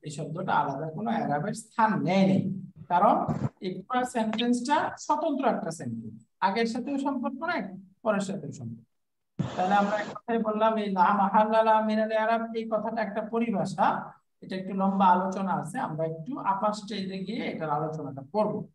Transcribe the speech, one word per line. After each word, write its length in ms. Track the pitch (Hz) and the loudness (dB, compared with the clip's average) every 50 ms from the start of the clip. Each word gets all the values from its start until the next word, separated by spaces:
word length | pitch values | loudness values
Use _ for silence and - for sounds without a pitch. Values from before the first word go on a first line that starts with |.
| - | -12
এই 80 | 151 | -12
শব্দটা 420 | - - 156 - 156 170 196 - 208 | -10 -8 -8 -8 -6 -6 -4 0 0
আলাদা 380 | 165 147 143 139 139 156 160 | 0 0 0 -2 -4 -6 -6
কোনো 200 | - - 208 233 | -6 -6 -4 -2
এরাবের 440 | 220 - - 139 143 147 165 208 226 | -2 -2 0 0 -2 -2 -2 -4 -6
স্থান 480 | - - - _ - 226 220 196 156 139 | -6 -10 -12 _ 2 2 4 4 2 0
নেয়নি, 680 | 151 180 196 190 190 - - - - - - - - - - - - | 2 4 4 6 6 4 4 2 0 -4 -6 -8 -12 -16 -20 -6 0
কারণ 380 | 180 175 190 226 - - - - - - - - _ _ | 2 6 6 6 6 4 2 0 -2 -2 -2 -6 _ _
এই 220 | - 185 185 190 - | -8 -8 -6 -8 -8
পুরো 220 | _ 262 247 254 | _ -2 -2 -2
সেন্টেন্সটা 920 | 247 - 247 220 220 214 214 240 240 240 240 - - 294 - - - - - | 0 -2 -2 -2 0 0 0 2 2 2 0 2 0 0 2 0 0 -4 -8
স্বতন্ত্র 500 | - - 302 254 330 330 285 262 277 240 | -2 -2 0 0 2 -2 -2 0 0 0
একটা 220 | 196 185 - - | 0 0 -2 -6
sentence, 520 | 160 - 143 123 117 113 113 110 - - - _ _ _ | -8 -8 -8 -8 -8 -8 -10 -12 -14 -16 -20 _ _ _
আগের 260 | - 190 196 233 233 | 0 0 2 2 0
সাথেও 320 | 226 226 254 240 285 285 277 | 0 0 -4 -4 -4 -4 -2
সম্পর্ক 440 | 277 285 285 - - 285 - - 320 | -2 -2 -2 -2 -4 -4 -6 -6 -4
নাই, 360 | 339 349 302 196 190 - - - - _ _ _ | -4 -2 -2 -4 -6 -10 -14 -16 -18 _ _ _
পরের 180 | 220 208 196 | 0 0 0
সাথেও 320 | - - 98 - - - - | 0 -2 -4 -6 -6 -8 -10
সম্পর্ক। 340 | - 120 113 113 - - _ _ _ _ _ _ _ _ _ _ _ - - - | -10 -10 -10 -10 -12 -16 _ _ _ _ _ _ _ _ _ _ _ -6 -4 -2
তাহলে 180 | - 185 185 196 | -2 0 2 4
আমরা 240 | 202 208 202 208 208 | 4 4 4 2 -2
এক 80 | 208 214 - | -2 -4 -8
কথায় 240 | - _ - 233 233 | -14 _ -2 0 0
বললাম 380 | 220 214 214 214 220 226 220 | 0 0 0 2 2 4 4
এই 140 | 214 208 196 | 2 -2 -2
লা 240 | 190 185 175 196 208 | 2 4 4 4 6
মাহাল্লা 480 | 202 196 196 - 220 214 226 226 220 220 | 4 2 4 6 4 4 6 6 4 6
লা 180 | 220 220 220 | 6 6 6
মিনাল 320 | 220 220 214 214 220 214 220 | 4 4 2 2 2 2 2
এরাব, 440 | 220 214 220 226 233 226 226 226 | 2 2 2 2 0 0 -4 -6
এই 120 | 226 220 226 | -6 -4 -2
কথাটা 320 | 220 208 196 226 220 233 220 | -2 -2 -2 -2 -2 -2 -4
একটা 200 | 196 190 220 214 | -2 -2 -6 -6
পরিভাষা, 920 | - 233 233 233 233 202 185 160 - - - 208 269 - - - - - _ _ _ _ _ | -2 0 0 0 2 2 0 0 -2 0 2 2 2 2 0 -4 -8 -14 _ _ _ _ _
এটা 160 | - - 190 | -12 -8 -8
একটু 180 | 185 190 196 208 | -6 -6 -6 -2
লম্বা 320 | 190 190 196 190 190 196 | 0 2 2 4 4 6
আলোচনা 460 | 185 180 185 190 190 190 202 196 190 175 | 6 6 6 4 0 -2 -2 -2 -2 -2
আছে, 260 | 151 - - - - | -2 -4 -6 -6 -6
আমরা 280 | - - 156 156 160 | -4 -4 -4 -4 -4
একটু 320 | 160 160 165 160 190 269 269 | -4 -4 -6 -8 -10 -8 -4
আপার 340 | 220 202 196 196 208 214 208 | 0 0 0 2 2 0 -2
স্টেজে 460 | - - - 220 196 190 190 190 190 | -2 -8 -10 -8 -8 -6 -6 -6 -8
গিয়ে 280 | 190 180 220 262 - | -6 -6 -6 -6 -6
এটার 240 | - - - 165 156 | -6 -6 -6 -4 -2
আলোচনাটা 520 | 147 151 156 151 156 156 147 139 131 135 135 - _ | -2 -2 -2 -4 -4 -6 -8 -8 -10 -12 -14 -6 _
করব। 360 | 214 214 175 147 - - - _ | 0 0 0 -2 -4 -8 -10 _